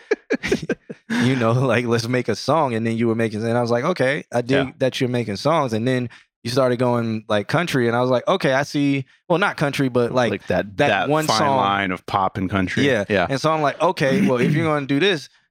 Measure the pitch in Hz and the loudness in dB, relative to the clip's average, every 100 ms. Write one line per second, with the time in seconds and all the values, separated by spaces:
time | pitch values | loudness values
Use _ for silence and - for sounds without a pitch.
0 | - - - - - - - - - - | -2 -6 -4 -6 -2 -4 -4 -8 -10 -20
1 | - 233 123 131 113 120 135 113 120 117 | -8 0 2 2 2 2 2 0 2 0
2 | 113 127 120 101 - 160 139 113 113 113 | 0 -2 -2 -4 0 0 2 0 -2 0
3 | 117 113 113 104 117 120 117 120 123 - | 0 0 -2 -2 -2 0 0 0 0 0
4 | 127 156 - 120 123 135 131 - 131 - | 0 0 -4 -4 0 0 0 -2 -4 -2
5 | 123 123 107 98 143 165 131 110 120 127 | -2 -2 -4 -4 0 0 0 -2 -2 -2
6 | 120 - _ _ 120 120 127 123 123 120 | -4 -10 _ _ -4 0 2 2 2 0
7 | 117 110 - 104 101 147 170 135 117 120 | 0 -4 -2 -2 0 -2 0 0 2 2
8 | 127 123 147 185 147 131 143 147 143 139 | 2 0 2 0 2 0 0 0 0 0
9 | 131 _ - 170 196 - 143 135 135 123 | -4 _ -2 0 0 0 -2 0 0 2
10 | 120 127 117 101 - 87 98 95 143 98 | 0 2 0 -2 -2 -2 -2 0 2 2
11 | 113 156 156 110 147 131 98 101 98 90 | 2 0 2 2 2 2 2 2 0 -4
12 | - 101 92 - 95 98 90 - 139 113 | -2 0 0 -2 -2 -2 -2 0 0 0
13 | 98 101 85 135 156 160 143 - 165 180 | 0 0 0 0 -2 0 -2 0 -2 0
14 | 143 135 - 123 135 151 160 147 135 139 | 0 2 2 2 0 0 0 -2 -2 0
15 | 190 165 - _ _ | 0 -2 -6 _ _